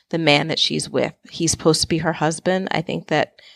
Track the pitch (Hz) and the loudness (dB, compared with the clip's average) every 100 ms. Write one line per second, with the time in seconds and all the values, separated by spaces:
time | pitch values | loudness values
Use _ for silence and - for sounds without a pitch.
0 | - 165 156 147 160 - - 156 - 135 | -6 0 4 4 2 -2 -2 -2 -2 -2
1 | - - - - 165 - 165 156 - 165 | -2 -6 -14 -4 -2 2 2 2 2 0
2 | 160 160 156 160 180 185 190 - 165 165 | 0 0 0 0 0 0 0 -4 -2 -6
3 | - 151 - _ - | -2 0 -2 _ -20